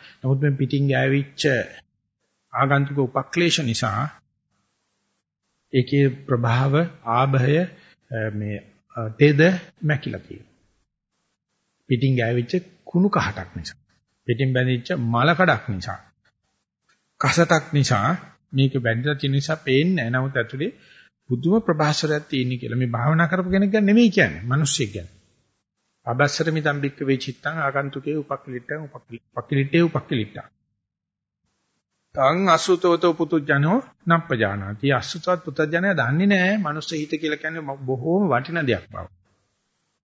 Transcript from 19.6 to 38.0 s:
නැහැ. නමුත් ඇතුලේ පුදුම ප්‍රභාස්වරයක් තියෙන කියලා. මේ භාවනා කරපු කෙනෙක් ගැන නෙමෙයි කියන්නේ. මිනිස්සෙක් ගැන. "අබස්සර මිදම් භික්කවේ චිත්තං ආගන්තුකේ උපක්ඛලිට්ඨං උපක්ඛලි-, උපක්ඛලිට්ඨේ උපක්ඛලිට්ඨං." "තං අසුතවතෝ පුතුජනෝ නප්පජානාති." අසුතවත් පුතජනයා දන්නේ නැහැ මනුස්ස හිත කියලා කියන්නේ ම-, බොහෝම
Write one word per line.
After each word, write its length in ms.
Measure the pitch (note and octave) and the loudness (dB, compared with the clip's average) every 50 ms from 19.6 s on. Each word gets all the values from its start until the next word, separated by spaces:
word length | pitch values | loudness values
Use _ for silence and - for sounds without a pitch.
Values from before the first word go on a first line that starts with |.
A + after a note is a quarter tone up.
| - C#3 C3 C3+ D#3 F3+ F#3+ | -2 2 2 4 4 2 0
නැහැ. 180 | E3 A#2+ A#2 A#2+ | 0 -2 -2 -2
නමුත් 220 | C3 C3 C3+ C3+ | -2 -2 -2 -2
ඇතුලේ 360 | C3 A#2 A2 - C3+ D3+ A3 - - _ _ - - - _ _ _ _ - | -4 -4 -4 -6 -8 -6 -8 -8 -10 _ _ -20 -20 -20 _ _ _ _ -6
පුදුම 260 | B2 A#2+ C3+ E3 G3 A3+ | -4 -2 0 2 2 2
ප්‍රභාස්වරයක් 680 | A3 - E3+ D3+ D#3 D3 D3+ - - D3+ D3+ D3+ D3+ | 2 0 0 2 2 0 0 0 -2 -2 -2 -4 -4
තියෙන 280 | - - C3+ B2+ B2 B2+ | -4 -4 -2 -2 -2 -4
කියලා. 240 | A#2+ B2+ A2+ A2+ A#2+ | -6 -6 -6 -4 -2
මේ 100 | B2+ A#2+ | -2 -2
භාවනා 400 | A#2 A2+ A#2 C#3 D#3+ D#3+ E3+ D3+ | -2 -2 0 2 2 2 2 2
කරපු 220 | F3+ F#3 F3+ F3+ | 0 -2 -2 0
කෙනෙක් 220 | F#3 G3 G3+ G3+ | 0 2 2 2
ගැන 140 | F#3+ G#3+ G#3 | 2 2 4
නෙමෙයි 260 | G3 G#3 A#3 A#3+ A3+ | 4 6 6 6 6
කියන්නේ. 320 | F3+ G#3 D#3+ G2+ D2 D#2+ F#2+ | 4 4 2 2 0 -4 -4
මිනිස්සෙක් 460 | A#2+ B2+ C#3+ D#3 C#3 - - C3 G2+ | -2 0 0 0 0 0 -2 -4 -4
ගැන. 180 | G2 G2 E2 - - _ _ _ _ _ _ _ _ _ _ _ _ _ _ _ _ _ _ B2 | -6 -8 -12 -14 -18 _ _ _ _ _ _ _ _ _ _ _ _ _ _ _ _ _ _ -4
"අබස්සර 400 | A#2 B2+ D3 C#3 - - D#3+ E3 | -2 0 0 0 0 -2 -4 -2
මිදම් 280 | D#3 D#3+ D3+ D#3 C#3+ C#3+ | -2 -2 -2 -2 -2 -2
භික්කවේ 380 | C#3+ C#3 C3+ - D3 C3+ C#3 C3 | -4 -6 -6 -4 -2 -2 -2 -2
චිත්තං 400 | - - B2 - - D3 D#3+ E3 | -2 -6 -12 -10 -8 -8 -6 -4
ආගන්තුකේ 580 | D3+ C#3 C3+ C#3+ C#3 C#3 C3+ C#3+ C3 C#3+ D3+ D#3 | -4 -2 -2 -2 -4 -4 -6 -8 -6 -6 -4 -6
උපක්ඛලිට්ඨං 640 | C#3 - C#3 C3 - - B2+ B2 A#2+ - C#3+ D#3 D#3 | -6 -6 -8 -10 -10 -10 -12 -12 -10 -10 -10 -10 -10
උපක්ඛලි-, 400 | C#3 - B2+ - - A#2+ - _ _ | -12 -18 -20 -20 -18 -18 -18 _ _
උපක්ඛලිට්ඨේ 560 | _ - - - D3 C#3 C#3 C#3 - E3+ E3+ | _ -12 -8 -2 0 0 0 2 2 2 2
උපක්ඛලිට්ඨං." 640 | E3 - C3+ - - D3+ B2 G#2+ G#2+ - - - - _ _ _ _ _ _ _ _ _ _ _ _ _ _ _ _ _ _ _ _ _ _ _ _ _ _ _ _ _ _ _ _ - | 2 0 -2 -4 -4 -4 -4 -4 -4 -8 -14 -18 -18 _ _ _ _ _ _ _ _ _ _ _ _ _ _ _ _ _ _ _ _ _ _ _ _ _ _ _ _ _ _ _ _ -4
"තං 220 | - C3 C3+ D#3 F3+ G3 F#3+ | 0 2 2 2 2 4 4
අසුතවතෝ 640 | E3 D#3+ - - F#3 F3 - F3+ E3+ E3+ E3+ F3 E3 | 4 4 4 2 2 2 4 2 2 4 2 2 2
පුතුජනෝ 640 | E3 E3+ D3 E3+ D#3+ C#3+ D3 D3 C#3 C#3+ D#3 G3 B3+ C4+ - _ _ _ | 0 0 0 0 0 0 2 2 2 2 2 2 0 -2 -4 _ _ _
නප්පජානාති." 840 | E3+ E3+ E3 D#3+ - C3+ A2+ A2 G2 G2 G2+ G2 G2 G#2 A2 - C#3 | 2 2 2 2 0 -2 0 0 0 -2 -4 -6 -8 -8 -2 0 0
අසුතවත් 480 | C#3 B2 - - - F3 - F3+ F3+ F3 | 0 0 0 -4 -10 -6 -2 -2 -2 -2
පුතජනයා 540 | - E3 C#3 - D#3 D3+ D#3 E3+ F3+ G3+ F#3+ | -2 -4 -4 -2 -2 0 0 0 0 0 0
දන්නේ 320 | D3+ B2 A#2 C#3 D#3+ F#3+ G3+ | 0 0 0 0 2 2 4
නැහැ 300 | G3+ F#3+ F3+ F#3 G3+ A3 | 4 4 2 2 0 0
මනුස්ස 340 | F#3+ D3+ D3 D#3 D3+ - | -2 -4 -6 -6 -8 -6
හිත 220 | E3+ D#3 D3+ D3+ D#3+ | -6 -6 -4 -4 -4
කියලා 280 | D3+ D#3+ D#3 D3+ D3 | -4 -2 -4 -4 -4
කියන්නේ 220 | - D#3+ D#3+ E3 D#3 | -4 -6 -8 -8 -8
ම-, 180 | C#3 C#3 C#3 | -10 -10 -8
බොහෝම 420 | C#3 B2+ C3 B2 | -6 -4 -4 -4